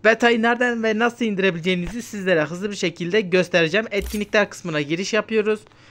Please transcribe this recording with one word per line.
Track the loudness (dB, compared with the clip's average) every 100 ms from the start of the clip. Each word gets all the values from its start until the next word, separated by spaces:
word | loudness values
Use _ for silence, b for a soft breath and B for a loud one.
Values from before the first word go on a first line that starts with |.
beta'yı | 4 4 4 4
nereden | 2 2 0 0
ve | -2 0
nasıl | 0 0 -4
indirebileceğinizi | 0 0 0 -2 -2 -2 -8
sizlere | -10 -6 0 2
hızlı | 0 -4 -8
bir | -4
şekilde | -4 -4 -2 0
göstereceğim. | 2 0 2 2 2 0 -2
Etkinlikler | -4 -4 -6 0 0 0
kısmına | -4 -6 -4
giriş | -2 -4 0
yapıyoruz. | -2 0 -2 0 -4 -8 b b